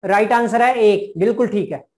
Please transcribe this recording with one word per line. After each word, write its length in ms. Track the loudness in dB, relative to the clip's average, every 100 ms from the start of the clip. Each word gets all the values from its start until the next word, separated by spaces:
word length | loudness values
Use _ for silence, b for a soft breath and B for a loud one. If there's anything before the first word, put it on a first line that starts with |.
राइट 280 | 0 0 2
आंसर 300 | 0 0 2
है 120 | 0
एक, 380 | 4 2 2 -4 -4
बिल्कुल 280 | -2 0 -2
ठीक 260 | -2 -6
है 160 | -10 -14